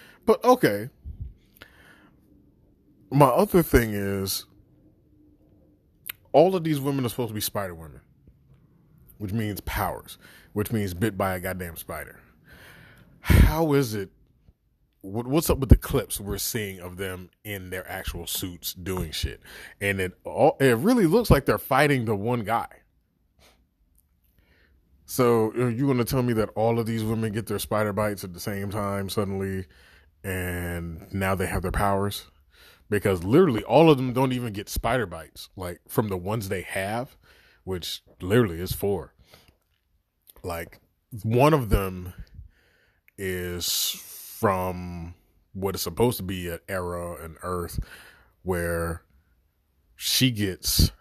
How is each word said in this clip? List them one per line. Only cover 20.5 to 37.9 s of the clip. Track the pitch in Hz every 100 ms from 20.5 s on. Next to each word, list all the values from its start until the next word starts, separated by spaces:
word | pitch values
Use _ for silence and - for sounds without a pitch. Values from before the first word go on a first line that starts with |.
| -
it | 135 113
really | 202 247 160
looks | 226 208
like | 143
they're | - 104
fighting | - 135 147 131
the | 113 101
one | 113 120
guy. | 98 113 - - _ _ _ _ _ _ _ _ _ _ _ _ _ _ _ _ _ _ _ _ _ _
So, | - - 120 117 110
are | 120 123
you | 117 139
gonna | 123
tell | 113 135
me | 123
that | 110 104
all | 107 113 117
of | 110
these | 113
women | 110 113 110
get | 107 104
their | 101
spider | - 107 107
bites | 101 107 98
at | 95
the | 87
same | 113 98 101
time | 107 101 101 98
suddenly, | 110 98 98 98 95 - - - - _ _
and | 98 92 90 87 85 87 85 82 -
now | 98 95
they | 95 92
have | 95
their | 90
powers? | 85 101 98 101 - - _ _ _ - _ -
Because | 101 104 92
literally | 92 151 180 107
all | 98 131 165
of | 135
them | 131
don't | 120 131
even | 123 120
get | 101 -
spider | - 117 123 95
bites, | 82 78 - - 95
like, | 90 87 -
from | - 107
the | 92
ones | 92 117 98
they | 95
have, | - 98 98 117 131 _ _ _ _ _
which | - 90 -